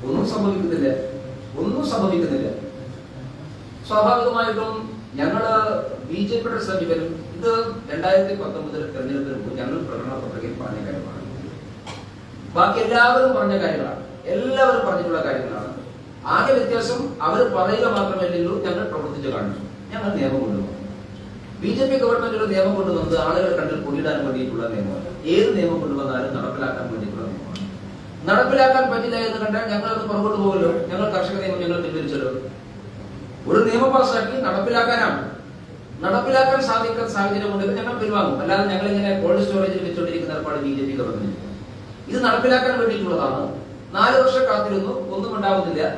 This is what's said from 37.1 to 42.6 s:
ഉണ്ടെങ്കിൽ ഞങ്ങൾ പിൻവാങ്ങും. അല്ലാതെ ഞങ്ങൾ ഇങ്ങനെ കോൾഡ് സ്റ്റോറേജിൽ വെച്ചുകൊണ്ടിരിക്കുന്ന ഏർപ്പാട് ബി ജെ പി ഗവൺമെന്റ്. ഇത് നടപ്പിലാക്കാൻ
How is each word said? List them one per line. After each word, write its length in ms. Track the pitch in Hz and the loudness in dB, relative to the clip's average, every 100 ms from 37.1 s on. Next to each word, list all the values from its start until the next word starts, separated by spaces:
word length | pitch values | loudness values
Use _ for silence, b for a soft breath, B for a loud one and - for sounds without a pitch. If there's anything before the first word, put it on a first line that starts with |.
| 196 196 202 202 | 0 0 0 0
ഉണ്ടെങ്കിൽ 220 | 196 196 196 | 0 0 -2
ഞങ്ങൾ 140 | - - | -2 -2
പിൻവാങ്ങും. 420 | 214 208 190 185 | 0 2 2 0
അല്ലാതെ 220 | 170 196 | 2 2
ഞങ്ങൾ 220 | 202 190 202 | 2 0 2
ഇങ്ങനെ 220 | 202 196 196 | 2 2 2
കോൾഡ് 220 | 170 202 | 4 4
സ്റ്റോറേജിൽ 380 | 202 196 190 180 | 4 2 2 0
വെച്ചുകൊണ്ടിരിക്കുന്ന 500 | 175 170 170 165 160 | -2 -2 -2 -2 -4
ഏർപ്പാട് 240 | 156 151 147 | -4 -4 -2
ബി 60 | 139 135 | -2 0
ജെ 60 | 139 | -2
പി 80 | 139 | -2
ഗവൺമെന്റ്. 380 | 160 202 202 - - - - - - - - | -2 -2 -4 -6 -10 -12 -14 -14 -14 -14 -4
ഇത് 140 | 247 | 2
നടപ്പിലാക്കാൻ 540 | 247 240 254 254 | 4 4 6 6